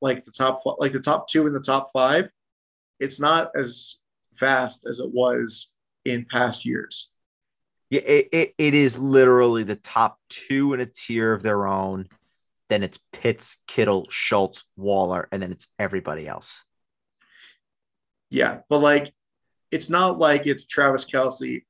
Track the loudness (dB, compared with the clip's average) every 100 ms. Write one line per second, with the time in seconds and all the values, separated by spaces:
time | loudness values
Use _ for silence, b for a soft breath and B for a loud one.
0 | -2 -2 -6 -2 -2 0 -4 -2 -4 -2
1 | 0 -2 0 0 2 -2 -2 -2 -2 0
2 | 2 2 0 _ _ _ _ _ _ _
3 | -6 -2 2 2 0 -6 -6 -8 -14 -18
4 | _ _ _ _ 0 0 -2 -8 -10 -8
5 | -6 0 0 0 -4 -8 -12 _ _ _
6 | -6 -6 -4 -2 -2 -2 -6 -6 -8 -12
7 | -14 _ _ _ _ _ _ _ _ -4
8 | 4 2 4 0 0 0 2 4 4 2
9 | 4 6 8 8 6 2 -4 -6 -4 0
10 | 0 -2 _ -18 -4 0 2 0 -6 -10
11 | -6 -2 0 0 0 0 0 -2 -2 -6
12 | -10 _ _ _ _ _ _ -2 -2 -10
13 | _ -4 -2 -2 -8 -14 -6 0 2 2
14 | -2 -6 0 0 0 -6 -16 -8 -2 0
15 | 0 -2 -6 -8 -8 -10 -16 -8 -6 -4
16 | -6 -10 -10 -12 -12 -14 _ _ _ _
17 | _ _ b b b b _ _ _ _
18 | _ _ _ -2 -2 -2 _ 2 4 4
19 | 0 _ _ _ _ _ _ -6 -2 0
20 | 0 2 2 4 0 -4 -4 2 2 2
21 | -2 -2 -2 -4 -8 -10